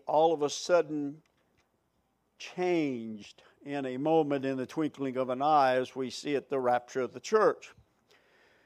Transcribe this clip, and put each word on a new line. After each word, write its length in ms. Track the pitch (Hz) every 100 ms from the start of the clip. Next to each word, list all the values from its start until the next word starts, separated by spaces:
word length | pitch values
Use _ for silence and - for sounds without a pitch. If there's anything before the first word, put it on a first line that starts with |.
| -
all 260 | 147 165
of 100 | 156
a 80 | 143
sudden 680 | - - 175 151 151 143 156 _ _ _ _ _ _ _ _ _ _ _ _
changed 1040 | - - 180 170 147 120 113 107 - - _ _
in 200 | 143 143
a 120 | 131 127
moment, 480 | 156 160 147 143
in 120 | 135 131
the 100 | 123
twinkling 500 | 160 151 - 139 127
of 120 | 127
an 140 | 127
eye, 320 | 147 151 131
as 220 | 127 123 131
we 120 | 131
see 280 | - 147 135
at 120 | -
the 120 | 135
rapture 400 | 123 120 - 131
of 120 | 120
the 60 | 123
church. 540 | - 220 180 - - - _ _ _ _ _ _ _ _